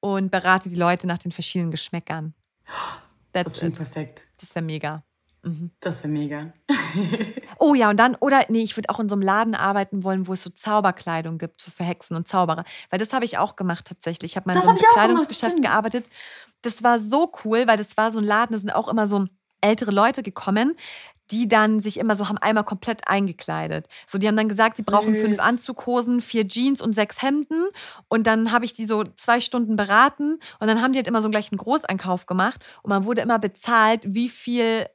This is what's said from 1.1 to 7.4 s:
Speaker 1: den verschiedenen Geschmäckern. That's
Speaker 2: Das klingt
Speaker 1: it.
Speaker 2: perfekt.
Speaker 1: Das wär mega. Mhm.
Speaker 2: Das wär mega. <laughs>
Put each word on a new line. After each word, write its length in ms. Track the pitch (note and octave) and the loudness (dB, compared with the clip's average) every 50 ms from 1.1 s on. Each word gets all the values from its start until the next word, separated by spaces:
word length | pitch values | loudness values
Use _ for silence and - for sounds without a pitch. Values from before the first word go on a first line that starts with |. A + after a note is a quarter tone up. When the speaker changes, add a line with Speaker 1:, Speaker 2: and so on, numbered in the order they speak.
| F3 F3 | -4 -4
Speaker 1:
den 120 | - F3+ | -6 -8
verschiedenen 400 | E3 - E3 - - F3+ E3+ E3 | -8 -6 -8 -4 -4 -2 -2 -2
Geschmäckern. 600 | D#3 D#3 - - - E3+ - - D#3 D#3+ D#3 D#3 D#3 _ _ _ _ _ _ - - - - - - - - _ _ _ _ _ | -4 -6 -6 -6 -8 -10 -8 -8 -8 -8 -8 -10 -12 _ _ _ _ _ _ -14 -12 -10 -10 -10 -12 -14 -18 _ _ _ _ _
That's 200 | _ F3+ F3 F3 | _ -4 -4 -4
Speaker 2:
Das 80 | E3 - | -4 -4
klingt 180 | E3 E3+ E3 | -4 -4 -4
Speaker 1:
it. 60 | - D#3+ | -4 -10
Speaker 2:
perfekt. 440 | B2+ - D#3 D3+ B2+ - - - _ - _ | -10 -8 -10 -10 -10 -12 -20 -20 _ -20 _
Speaker 1:
Das 120 | - - - | -20 -10 -8
wär 60 | F3 E3 | -8 -6
mega. 400 | D#3+ D#3 D#3 D#3 D3 D#3 D#3 _ _ _ _ _ _ _ _ _ | -6 -6 -6 -6 -8 -8 -8 _ _ _ _ _ _ _ _ _
Mhm. 280 | E3+ E3 D3+ E3+ E3+ _ _ | -8 -8 -8 -10 -12 _ _
Speaker 2:
Das 240 | - F#3 E3 E3 - | -8 -8 -8 -6 -6
wär 60 | D3+ | -6
mega. 400 | D3+ D3+ D3 C#3+ D3 D3 D3+ E3 - _ _ | -4 -4 -4 -6 -6 -10 -12 -14 -16 _ _
<laughs> 680 | - C#4+ A#3+ F3+ D#3+ - F3+ G#3 E3+ - A3 A3 G3+ - C4 | -2 -2 -2 -2 -4 -4 -4 -2 -2 -2 -4 -4 -6 -8 -14